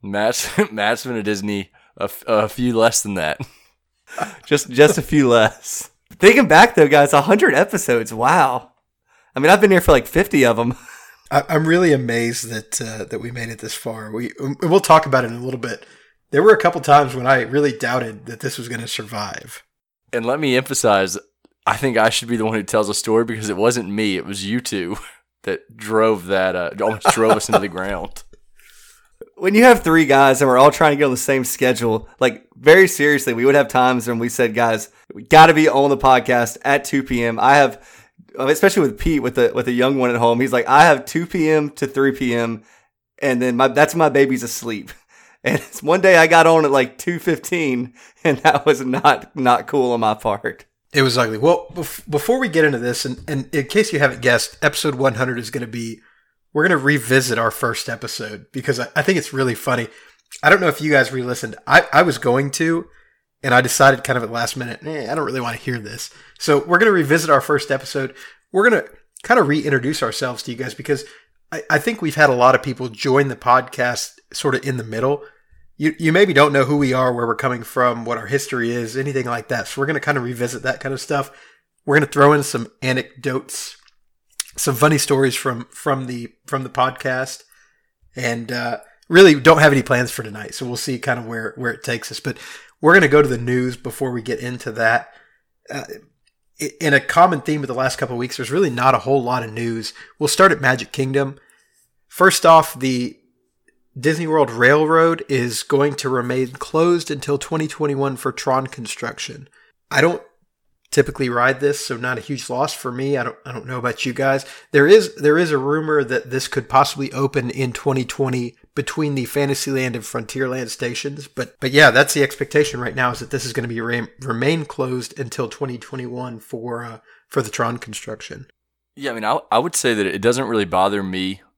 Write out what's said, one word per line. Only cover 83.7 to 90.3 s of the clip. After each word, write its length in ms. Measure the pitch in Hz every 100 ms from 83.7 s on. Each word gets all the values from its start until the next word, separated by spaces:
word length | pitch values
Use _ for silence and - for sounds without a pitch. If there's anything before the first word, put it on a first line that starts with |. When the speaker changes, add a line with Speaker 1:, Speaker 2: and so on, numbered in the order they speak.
| - _ _ _ _ _ _ - -
Speaker 3:
some 200 | - 127
funny 220 | 151 151
stories 380 | - 135 135 120
from, 300 | 139 120 120
from 340 | - - 135 127
the, 240 | 123 117 _ -
from 180 | 139
the 60 | 127
podcast, 720 | - 127 127 135 127 131 - _ _ _ _ _ _ _ -
and, 380 | 123 117 117
uh, 240 | 123 120 117 - _ _
really 280 | 165 190 147
don't 200 | 131 156
have 160 | 156
any 100 | 139
plans 280 | - 123 123
for 120 | -
tonight. 320 | 110